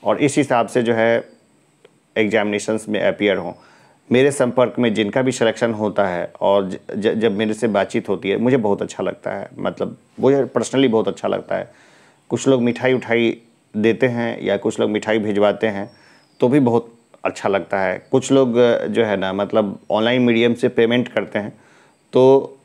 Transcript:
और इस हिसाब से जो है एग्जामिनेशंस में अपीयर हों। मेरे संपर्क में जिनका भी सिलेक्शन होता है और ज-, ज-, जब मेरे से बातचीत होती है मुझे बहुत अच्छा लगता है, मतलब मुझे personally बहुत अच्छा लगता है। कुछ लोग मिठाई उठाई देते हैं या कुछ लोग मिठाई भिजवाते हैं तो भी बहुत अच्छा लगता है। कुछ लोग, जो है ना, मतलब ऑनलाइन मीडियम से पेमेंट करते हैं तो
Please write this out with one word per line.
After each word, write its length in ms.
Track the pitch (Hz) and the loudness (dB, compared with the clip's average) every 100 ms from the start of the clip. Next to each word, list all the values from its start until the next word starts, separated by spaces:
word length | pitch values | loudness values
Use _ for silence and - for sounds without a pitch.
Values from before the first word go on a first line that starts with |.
और 180 | 107 107 | 0 2
इस 160 | 143 - | 2 2
हिसाब 300 | 139 127 117 | 2 2 2
से 160 | 127 | 0
जो 100 | 117 | 0
है 300 | 113 113 117 - _ _ _ _ _ _ _ _ - | 2 2 2 -2 _ _ _ _ _ _ _ _ -2
एग्जामिनेशंस 720 | 107 107 104 104 - 110 110 | 0 0 0 -4 -2 -4 -2
में 100 | 104 | -2
अपीयर 360 | 95 92 104 95 | -2 0 0 0
हों। 160 | 87 - - _ _ _ _ | -4 -12 -20 _ _ _ _
मेरे 220 | 123 139 | 2 2
संपर्क 440 | 135 123 117 120 - | 2 -2 2 0 2
में 140 | 120 | 0
जिनका 280 | 104 104 131 | 0 0 0
भी 100 | 127 | -2
सिलेक्शन 420 | 123 113 110 120 | 0 0 0 -4
होता 340 | 107 107 95 101 | -2 -4 0 -2
है 240 | 87 85 - | -2 -8 -4
और 280 | 95 101 95 | 0 2 0
ज-, 80 | 90 _ - | -8 _ -4
ज-, 180 | 104 | -2
जब 240 | 113 113 101 | 0 -2 0
मेरे 160 | 110 | -4
से 140 | 107 117 | -2 -2
बातचीत 420 | 101 98 117 - | 0 0 -4 -4
होती 200 | 95 95 | -6 -2
है 80 | 98 | 0
मुझे 200 | 117 131 | 2 0
बहुत 240 | 104 98 | 0 -2
अच्छा 220 | 95 - | -4 -6
लगता 280 | 95 87 - | -8 -6 -10
है, 180 | 98 - - | -10 -12 -8
मतलब 380 | 95 90 92 - _ - | -8 -6 -10 -10 _ -2
मुझे 240 | 117 139 123 | 2 2 0
personally 420 | - 113 135 135 | -2 -2 2 2
बहुत 180 | 110 98 | 2 -2
अच्छा 200 | 92 104 | -4 -4
लगता 280 | 98 - 95 | -4 -4 -8
है। 160 | 92 _ _ _ _ _ _ | -8 _ _ _ _ _ _
कुछ 160 | 117 135 | -4 2
लोग 140 | 131 | 2
मिठाई 320 | 120 120 127 | 2 -2 0
उठाई 440 | 127 - 117 117 - _ _ _ 107 | -2 0 0 0 -2 _ _ _ -2
देते 320 | 107 110 131 | 0 2 0
हैं 340 | 120 117 113 | 0 -6 -6
या 140 | 104 101 | -4 -2
कुछ 220 | 113 110 | -2 -2
लोग 100 | 113 | -2
मिठाई 300 | 107 107 110 | -2 -2 -2
भिजवाते 480 | 107 101 104 101 113 | 0 0 0 0 -4
हैं 220 | 98 101 - _ _ _ _ | -4 -12 -16 _ _ _ _
तो 80 | 127 | 2
भी 120 | 143 | 4
बहुत 320 | 127 117 - - _ _ - | 4 0 -2 -20 _ _ -8
अच्छा 240 | - - | -4 -2
लगता 300 | 196 - 101 | -2 -2 -4
है। 180 | 95 95 - | -2 -4 -2
कुछ 200 | 131 127 | -2 2
लोग, 220 | 135 131 117 120 117 - | 2 4 4 4 2 -2
जो 180 | 107 113 | 0 0
है 120 | 98 | 0
ना, 140 | 95 | -2
मतलब 460 | 95 101 113 104 98 _ | -2 0 0 0 -4 _
ऑनलाइन 300 | 107 113 127 | 0 0 2
मीडियम 320 | 123 113 117 | 2 2 2
से 160 | 117 123 | 0 -2
पेमेंट 380 | 123 113 120 120 | 2 2 2 0
करते 320 | - 95 110 | -4 -4 -6
हैं 140 | 104 - _ _ _ _ _ | -8 -12 _ _ _ _ _
तो 440 | 131 131 135 - - | 4 6 6 2 -14